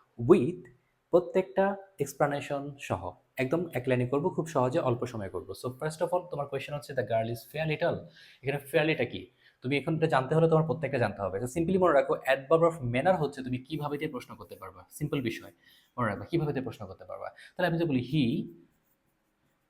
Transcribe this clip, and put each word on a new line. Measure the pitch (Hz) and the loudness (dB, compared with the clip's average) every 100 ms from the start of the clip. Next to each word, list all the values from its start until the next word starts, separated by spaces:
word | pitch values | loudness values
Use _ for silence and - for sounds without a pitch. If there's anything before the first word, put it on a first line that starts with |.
| _ - 117 | _ -2 6
with | 185 123 - - - _ _ - | 6 6 -4 -12 -20 _ _ 2
প্রত্যেকটা | 170 175 190 185 - 196 202 - - | 2 2 0 0 2 2 0 -8 -8
এক্সপ্লানেশন | 143 - 147 143 139 143 143 139 | -6 0 0 0 -4 -6 -6 -10
সহ। | - 92 90 - _ - | -6 -4 -6 -12 _ -4
একদম | 127 160 175 | 0 0 -2
এক | 127 127 | -4 0
লাইনে | 127 123 | 2 2
করব, | 139 180 | 0 0
খুব | 180 160 | -2 -2
সহজে | 143 127 156 | 2 2 2
অল্প | - 120 120 | 0 0 -2
সময়ে | 113 95 | -6 -6
করব। | 90 80 95 | -8 -8 -8
So | 127 | -8
first | 127 156 156 | -6 -8 -4
of | 175 | -2
all, | 180 175 | -2 -4
তোমার | 143 131 | -8 -6
কোয়েশ্চেন | 135 143 | -6 -8
হচ্ছে, | 143 - | -10 -8
"The | 135 | -4
girl | 107 113 | 0 0
is | 113 117 - 143 | 0 -4 -8 -6
fairly | 156 151 | -2 0
tall।" | 165 - - - - - | 0 -2 -8 -20 -20 -10
এখানে | 127 143 - | -6 -6 0
fairly-টা | 160 156 151 | 2 2 2
কি? | 120 95 - _ _ _ | 0 -4 -12 _ _ _
তুমি | 127 143 | -2 0
এখন | 151 160 | 0 0
এটা | 156 | 2
জানতে | 135 127 | 2 2
হলে | 156 165 | 4 6
তোমার | 160 | 4
প্রত্যেকটা | 160 160 131 131 | 2 0 -2 0
জানতে | 110 95 | 0 0
হবে। | 95 95 | -4 -2
So | 123 | -4
simply | 170 165 185 | -2 2 4
মনে | 180 | 6
রাখো, | 139 135 | 6 4
adverb | 139 - 135 135 160 165 | 0 0 0 4 4 4
of | 160 123 | 2 -2
manner | 123 165 180 | 0 2 4
হচ্ছে | 143 - | 2 -4
তুমি | 127 123 | -6 -6
কিভাবে | - 151 143 143 | -6 -6 -4 -4
দিয়ে | 151 | -4
প্রশ্ন | 123 - | -8 -12
করতে | 107 - 95 | -16 -16 -14
পারবা, | 95 92 - | -16 -16 -18
সিম্পল | - 151 147 | -6 -2 0
বিষয় | 113 - 98 - _ - _ - | -2 -4 -12 -20 _ -20 _ -2
মনে | 113 | -2
রাখবা, | 98 | -2
কিভাবে | 101 156 147 | -2 0 0
দিয়ে | 135 | -2
প্রশ্ন | 131 - 95 | -4 -10 -14
করতে | 95 | -16
পারবা। | - 98 - | -14 -12 -12
তাহলে | - - - 175 | -14 -16 -2 0
আমি | 165 | 2
যদি | 160 | 2
বলি, | 131 | 0
"He | 120 156 117 156 - - - _ _ _ _ _ _ _ _ _ _ | 2 2 2 0 -4 -12 -20 _ _ _ _ _ _ _ _ _ _